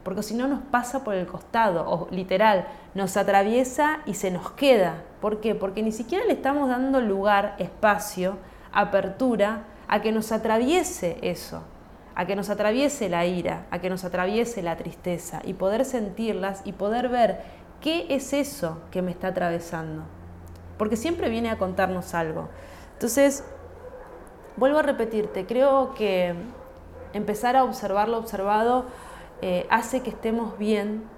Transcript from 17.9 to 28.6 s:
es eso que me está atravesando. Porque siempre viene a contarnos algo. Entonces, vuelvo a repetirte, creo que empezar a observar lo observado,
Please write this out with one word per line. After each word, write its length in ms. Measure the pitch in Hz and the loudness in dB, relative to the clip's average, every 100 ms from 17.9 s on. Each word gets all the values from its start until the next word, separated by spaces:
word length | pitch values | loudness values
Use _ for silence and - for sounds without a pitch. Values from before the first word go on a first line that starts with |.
| 330 339 | -2 0
es 240 | 269 269 | -2 0
eso 440 | 277 277 - 165 160 - | -2 -2 -4 -6 -6 -6
que 100 | 190 | -4
me 100 | 180 | -4
está 180 | 175 185 | -2 -4
atravesando. 760 | 180 180 170 170 165 160 156 160 - - - - - - - | 0 0 -2 -4 -8 -6 -8 -10 -16 -18 -18 -18 -16 -16 -4
Porque 200 | 214 220 | -2 0
siempre 320 | 320 339 339 | 0 0 0
viene 200 | 226 233 | 0 -2
a 80 | 220 | 0
contarnos 560 | 185 185 185 185 175 | -2 2 0 0 -2
algo. 360 | 170 165 160 160 - - - - | -2 -2 -4 -8 -12 -16 -18 -18
Entonces, 500 | - 240 226 277 277 - - - - - - - - - - - - | -6 0 6 6 4 -8 -16 -18 -16 -16 -16 -16 -18 -18 -20 -16 0
vuelvo 220 | 262 294 | 2 4
a 40 | |
repetirte, 640 | 294 240 226 226 208 196 185 | 2 0 0 -2 -2 -4 -2
creo 480 | 240 277 269 254 254 | 4 6 6 2 0
que 400 | 214 185 180 170 220 - - - - - - | 0 2 2 -2 -8 -14 -18 -18 -18 -16 -10
empezar 420 | 208 214 208 247 254 | -6 -4 0 4 4
a 80 | |
observar 460 | 254 - 202 190 214 | 4 0 0 2 2
lo 80 | 233 | 0
observado, 680 | 220 196 196 214 | -4 -4 2 4